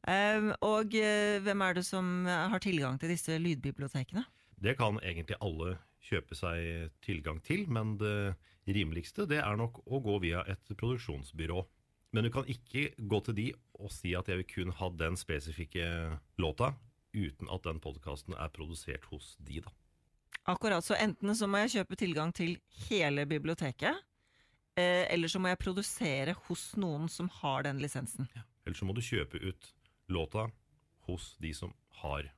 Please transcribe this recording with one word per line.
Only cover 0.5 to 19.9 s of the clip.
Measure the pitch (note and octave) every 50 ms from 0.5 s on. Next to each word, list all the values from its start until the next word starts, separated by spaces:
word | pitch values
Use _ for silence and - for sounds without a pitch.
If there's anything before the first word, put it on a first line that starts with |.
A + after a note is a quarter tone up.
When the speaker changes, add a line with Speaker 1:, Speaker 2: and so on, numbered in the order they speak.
| - -
Speaker 1:
og, | - G#3 G#3+ G#3+ A3 G#3 A3+
eh, | A3 G#3+ G#3+ G#3 G#3 G#3 G#3 G#3 G3+
hvem | G3 G#3 G3 G3+
er | G3 F#3 F3+
det | F3 F3+
som | - - F#3+ F#3 F3+ F3+ F3+ F3+
har | F3+ F3+ E3 D#3+ F#3+ A3+ F#3
tilgang | - G3+ F#3 D#3 C#3 C3 C3 C3+
til | D#3 E3
disse | F3 E3 - - D#3+ D#3+
lydbibliotekene? | E3 F3 D#3+ C3 - C#3 C#3 - C#3 C#3 - C#3 B2+ - - G3 B3+ - _ _ _ _ - -
Speaker 2:
Det | F#2+ G#2+ C3+
kan | B2+ A#2+ G#2+ G#2 A2
egentlig | - F#2 F2 E2 E2 - G2+ -
alle | - G2+ D#2+ D#2 E2 F2+ F#2 E2+ - _ _ _
kjøpe | - - A#2 F2 - - -
seg | - - F2 E2+ E2+ E2+ E2 E2 E2 E2 D#2 - _
tilgang | - - F#2+ D#2+ D2 D#2+ D#2 D#2+
til, | - - D#3 G3 G#3
men | E3+ B2 A2 G#2+ A2 G#2+
det | G2+ G#2+ G#2 G#2 G#2 G2+ G2 F#2 - _ _ _ _ _
rimeligste, | - G2 G#2 F#2 D#2+ D#2+ F2 - - - - G#3
det | E3+ D3 D3+
er | - G#2 G#2
nok | G#2+ A#2 A#2 - - -
å | - B2 C#3
gå | B2+ G#2+ G2+ G#2
via | F2+ E2 E2 F2 -
et | - G2 - _
produksjonsbyrå. | - G#2 - - A#2 B2+ A#2+ A#2+ - D2+ C#2+ C2+ - - D#2+ D#2+ D#2+ F2 F#2 F#2 - _ _ _ _ _ _ _ _ -
Men | A2 A2
du | A#2
kan | A#2+ - C3
ikke | - B2+ - - - - C3 D3 D3 - - A#2
gå | G2 A2 G#2 -
til | - G#2+
de | G2+ A2 B2+ - - _ _ _ -
og | G2+ G2+
si | - - - F2+ F2
at | F2 F2+
jeg | - F#2
vil | F#2 F#2 - - - F2+
kun | F2+ F2
ha | - F#2 F2+
den | F2 D#2+ E2 E2 F2
spesifikke | - - - E2 D2 D2 D#2+ D#2 - E2 - - F2+ E2+ E2+ E2+ E2+ E2 E2 D#2 D2+ - _ _
låta, | - E2 D#2 D#2 - A#2+ C#3 C#3+ - - - _ _ _ _ -
uten | G#2 F#2+ D2 C#2 _ - -
at | - F#2 -
den | E2+ D#2+ D#2
podcasten | - D#2 C#2 D2 - D2 C#2+ D2 - - F2+
er | - D#2 D#2+
produsert | - - D#2+ D#2 E2 D2+ - - C#2 - -
hos | - D2 D2 - - - _
de | D2 C#2+ C#2 D#2+
da. | D#2+ - - _ _ _